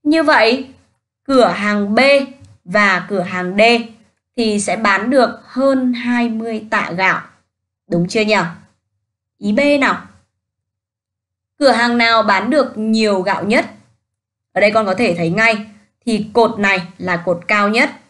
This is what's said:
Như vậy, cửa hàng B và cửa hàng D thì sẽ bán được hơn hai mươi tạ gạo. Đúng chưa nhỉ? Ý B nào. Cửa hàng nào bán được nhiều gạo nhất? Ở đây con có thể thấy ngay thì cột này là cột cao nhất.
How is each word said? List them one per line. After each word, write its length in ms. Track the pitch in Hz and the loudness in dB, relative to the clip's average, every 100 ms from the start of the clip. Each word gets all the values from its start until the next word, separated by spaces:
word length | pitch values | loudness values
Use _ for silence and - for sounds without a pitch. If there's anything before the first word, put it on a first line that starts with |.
Như 200 | 294 320 | 2 2
vậy, 460 | 294 269 226 254 - - _ _ _ _ | 4 4 4 0 -6 -18 _ _ _ _
cửa 220 | - 269 202 | 0 2 4
hàng 480 | 185 208 208 202 | 2 -2 -2 0
B 60 | 220 269 277 269 - - _ | 2 4 2 0 -12 -20 _
và 420 | 175 202 202 180 170 | -4 0 2 0 -2
cửa 120 | 202 | -4
hàng 360 | 180 185 180 196 | -4 -6 -4 2
D 20 | 226 233 226 - _ _ _ - | 4 2 -2 -18 _ _ _ -4
thì 240 | 220 208 | -2 -2
sẽ 160 | 202 220 | -4 -2
bán 340 | 214 190 226 | 0 0 0
được 200 | 269 233 - | 2 0 -2
hơn 480 | - 254 269 269 254 | -12 -2 0 0 -2
hai 360 | 240 240 240 233 | -2 -4 -2 -2
mươi 380 | 220 226 220 214 | -4 -6 -8 -4
tạ 220 | 214 - 170 | -4 -4 -2
gạo. 240 | 190 160 - _ _ _ _ _ _ | -2 -2 -6 _ _ _ _ _ _
Đúng 180 | 170 175 | -2 -2
chưa 120 | 226 | -2
nhỉ? 160 | 214 202 170 170 _ _ _ _ _ _ _ _ | 0 0 -2 -10 _ _ _ _ _ _ _ _
Ý 140 | 208 | -4
B 80 | 214 285 285 | 0 0 2
nào. 220 | 247 185 - _ _ _ _ _ _ _ _ _ _ _ _ _ _ _ | 0 -4 -10 _ _ _ _ _ _ _ _ _ _ _ _ _ _ _
Cửa 120 | 277 | 2
hàng 280 | 233 240 240 | 4 2 2
nào 240 | 233 226 | 2 2
bán 280 | 214 196 220 | 2 0 2
được 280 | 302 254 214 | 0 0 -4
nhiều 440 | 220 220 214 196 | -2 0 2 0
gạo 220 | 185 190 | -2 -4
nhất? 220 | 202 254 - - _ _ _ _ _ _ _ | 0 -2 -2 -14 _ _ _ _ _ _ _
Ở 80 | 185 | 0
đây 100 | 208 | 2
con 160 | 220 208 | 2 -2
có 80 | |
thể 200 | 185 233 170 | 0 -2 0
thấy 140 | 165 | -2
ngay 360 | 196 226 214 - - _ _ 240 | 0 0 0 -8 -20 _ _ -6
thì 200 | 214 - | -4 -2
cột 260 | 240 226 - | 0 0 0
này 240 | 202 190 175 - | 0 0 -4 -12
là 180 | 180 175 | -6 -4
cột 240 | 180 175 - | -2 -4 -2
cao 200 | 214 202 | 0 0
nhất. 220 | 226 294 - _ | 0 -2 -4 _